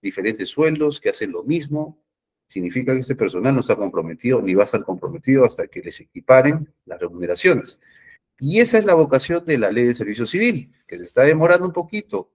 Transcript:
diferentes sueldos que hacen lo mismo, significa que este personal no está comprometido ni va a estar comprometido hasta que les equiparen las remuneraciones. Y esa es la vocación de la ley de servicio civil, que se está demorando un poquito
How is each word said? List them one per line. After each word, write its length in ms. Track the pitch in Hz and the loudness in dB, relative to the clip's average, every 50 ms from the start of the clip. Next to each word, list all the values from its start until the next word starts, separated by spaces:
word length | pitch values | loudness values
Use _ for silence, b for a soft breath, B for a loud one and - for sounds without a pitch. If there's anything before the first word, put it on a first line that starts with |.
| - | -8
diferentes 460 | 98 95 - 92 107 110 - 95 - | -8 -8 -4 -4 -4 -4 -4 -8 -8
sueldos 520 | - - 156 160 156 151 151 147 147 - | -2 0 0 0 0 0 -2 -2 -2 -2
que 80 | _ 107 | _ -4
hacen 220 | 98 - 110 98 | -4 -4 -6 -8
lo 140 | 85 87 90 | -8 -8 -4
mismo, 580 | 120 156 170 147 143 147 151 151 156 - _ _ _ _ _ _ _ _ _ _ _ | -2 -4 -4 -2 -6 -6 -8 -8 -8 -12 _ _ _ _ _ _ _ _ _ _ _
significa 460 | - 98 90 87 - 127 123 123 131 | -10 -8 -8 -6 -4 -4 -2 -2 -2
que 60 | 131 | -2
este 160 | 127 - 139 | -2 -4 -2
personal 380 | - 117 - - 90 104 131 139 | -2 -2 -2 -2 0 0 2 2
no 60 | 131 | 2
está 160 | 135 - 110 | 2 0 0
comprometido 640 | 101 104 92 85 87 82 80 82 80 - 120 131 - - | 0 0 -4 -4 -4 -6 -6 -10 -6 -2 0 0 2 2
ni 120 | 92 92 | 2 2
va 80 | 95 101 | 2 2
a 40 | |
estar 180 | - - 110 98 | 2 0 -4 -4
comprometido 600 | - 92 85 90 87 85 85 - - 135 135 127 | -4 -8 -8 -8 -10 -10 -8 -2 0 4 4 4
hasta 220 | 113 - - 85 - | 2 2 -2 -10 -10
que 120 | _ 90 | _ -14
les 200 | - 87 - - | -14 -14 -14 -16
equiparen 720 | - _ _ 90 80 - 131 131 131 143 151 156 151 - _ _ _ | -18 _ _ -20 _ 6 6 6 6 4 2 0 -4 -8 _ _ _
las 160 | - 90 85 | -16 -12 -10
remuneraciones. 800 | 87 87 85 90 90 85 90 - - 180 170 113 - - - b b b b b b b b b b _ _ _ | -10 -10 -8 -8 -6 -4 -4 0 2 2 2 2 -2 -8 -18 b b b b b b b b b b _ _ _
Y 220 | 131 139 170 214 | -6 -2 2 2
esa 180 | 240 233 240 220 | 2 4 4 2
es 60 | 214 | 4
la 100 | 208 180 | 4 4
vocación 500 | 165 156 135 131 131 - - 170 170 170 | 4 4 4 2 0 0 0 -4 -4 -2
de 140 | 160 156 127 | -2 0 0
la 120 | 107 98 | 0 0
ley 160 | 101 117 123 | 0 2 2
de 80 | 120 120 | 2 0
servicio 320 | 120 110 101 104 110 120 | -2 -4 -8 -6 -6 -6
civil, 460 | 110 - 180 220 240 214 143 - - _ _ _ | -4 -2 0 0 0 0 -2 -6 -12 _ _ _
que 120 | _ - 87 | _ -16 -16
se 60 | - | -16
está 180 | - - 123 131 | -2 2 4 6
demorando 440 | 147 160 160 160 170 175 180 180 | 6 6 4 4 4 4 4 2
un 60 | 180 165 | -2 -4
poquito 600 | 175 170 165 - 214 208 _ - 196 185 _ _ | -6 -8 -6 -8 -8 -8 _ -8 -8 -8 _ _